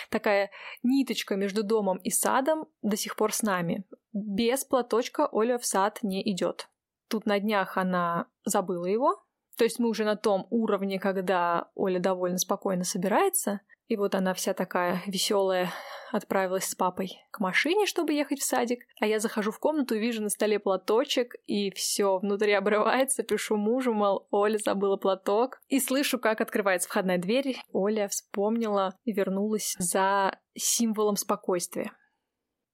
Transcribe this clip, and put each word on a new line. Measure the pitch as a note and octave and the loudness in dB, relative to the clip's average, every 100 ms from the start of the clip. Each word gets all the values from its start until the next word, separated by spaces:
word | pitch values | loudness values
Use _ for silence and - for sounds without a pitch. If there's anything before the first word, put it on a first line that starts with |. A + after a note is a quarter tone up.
| - | -6
такая | A3 A3 G3+ G3 - - - | 0 4 4 2 -6 -16 -2
ниточка | A#3+ C#4 B3+ G#3+ - G3+ | 2 2 2 -2 -2 -2
между | G3+ G3+ | 0 -2
домом | G3+ A3 F#3+ F#3 | 0 0 2 -2
и | - | -2
садом, | - G3 A#3 C#4 D#4 D#4 _ | 0 2 2 2 0 -4 _
до | G#3+ G#3 | -4 -2
сих | G#3 - | -4 -2
пор | G#3+ | -2
с | - | 0
нами. | G#3+ F3+ E3+ G#3+ - - _ | 0 0 0 -4 -6 -20 _
Без | G#3 G#3+ G3 A#3 C4+ | -6 -4 0 2 0
платочка | - C4 A#3+ A3 B3 - D4 | 0 0 2 0 0 0 0
Оля | - A3+ A#3+ | 2 2 0
в | |
сад | - G3 F#3+ - | 0 2 0 0
не | G3+ F#3+ G#3+ | -4 -2 -2
идёт. | F3+ E3+ - - _ _ _ _ | 0 -2 -4 -14 _ _ _ _
Тут | A3 G#3 | -6 0
на | G3+ | 0
днях | G#3 G3+ F#3 F#3+ | 2 0 0 -2
она | F#3 F3+ E3+ E3+ - _ | 0 0 0 -2 -6 _
забыла | G#3+ G#3 F3+ F3 F3+ | -2 -2 0 -4 -2
его. | A3 D4 G4+ _ _ _ - | 2 2 0 _ _ _ 0
То | |
есть | A3+ A3+ | 0 2
мы | A#3 | -2
уже | G#3+ | 0
на | G#3+ G#3 | 0 0
том | A3 G3 - | 2 0 0
уровне, | A#3 A3 G3 G3 F#3+ | -2 2 0 0 -2
когда | G3 F#3+ F#3 F#3 F3 F#3 - | -2 0 0 2 2 0 -2
Оля | - G3 F3+ | -2 0 2
довольно | F#3 F3+ F3+ F3+ | 0 0 0 -2
спокойно | - G3+ G3 F3+ | -2 -2 0 -2
собирается. | F3+ F#3+ F#3 B3 F#4+ - G#3 G3+ - - _ | -2 -2 2 2 2 0 -2 -4 -8 -20 _
И | G#3+ | -2
вот | G3 | 0
она | G3 F#3 | 2 0
вся | F#3 G#3 | 0 -2
такая | F#3 F3+ F#3 F3 F3+ G3+ | -2 -2 0 0 -2 -4
весёлая | F#3 - G3+ F#3+ F#3 F3+ - - - - | -2 0 2 2 0 -2 -6 -12 -16 -6
отправилась | G#3+ - G3 F#3+ F#3 | -6 0 0 2 -2
с | - | -4
папой | - F#3 F#3 F#3+ - _ | 0 -2 0 -8 -10 _
к | - | -4
машине, | F#3+ - C#4+ G4+ G4 | -2 0 2 2 2
чтобы | - D#4 | 0 0
ехать | D4 C#4+ C#4 | 0 -2 -2
в | |
садик. | - B3+ A#3+ A#3+ - _ | 0 0 0 -4 -8 _
А | G#3+ | 0
я | G#3+ | 0
захожу | G#3+ - G#3 | 0 -2 -4
в | - | 0
комнату | - D#4 C4 | 0 0 0
и | A3 | 0
вижу | A#3 A3+ | 0 -2
на | G#3 | -4
столе | - G#3+ G#3 | -2 0 2
платочек, | G3+ F#3 - A3 D4 C4 B3 - - | 0 -2 2 0 2 -2 -2 -8 -4
и | G#3 G3+ | -2 -2
всё | - - - G3 F#3+ | -4 -4 0 2 2
внутри | G3+ G3+ G#3 | 0 0 2
обрывается. | G3+ G3+ G#3+ F3 A3+ C4+ - | 2 2 2 4 2 2 -2
Пишу | A3 G#3 - G#3+ | -2 -4 0 0
мужу, | G#3 B3+ B3+ | 2 0 0
мол, | G#3+ G3+ G3 - | 2 2 0 0
Оля | G#3 G#3 G#3+ | 2 2 2
забыла | G#3+ G3 G3 G3 | 0 0 0 2
платок. | F#3+ F#3+ - G#3 C4 - _ | 0 0 0 0 0 -4 _
И | C4+ | -2
слышу, | - C4 C#4 A#3+ | 0 0 0 0
как | A3 A3 | 0 0
открывается | A3+ A3 G3 F3+ - | -2 0 0 0 0
входная | G#3+ F#3 F3+ | 0 2 0
дверь. | F3 B3 C4+ A#3+ - | 2 0 0 -6 -6
Оля | - G3 G#3+ G3+ | -2 0 0 -2
вспомнила | - - G#3 G#3 A#3 A3 G3+ F#3 - | -6 -6 -2 0 0 0 0 -2 -4
и | - | -4
вернулась | G3+ F#3+ F#3+ G#3+ G#3+ - - | -2 0 0 -2 -2 -4 -4
за | F3+ G3 F#3+ G3 F#3+ - _ | -2 2 4 4 0 -2 _
символом | - - - A3+ G#3+ G#3 G3+ | -6 -2 0 0 2 0 0
спокойствия. | - G3+ - F3+ - - G#3+ - _ _ _ _ _ _ _ | -2 -2 0 -2 -2 -6 -8 -10 _ _ _ _ _ _ _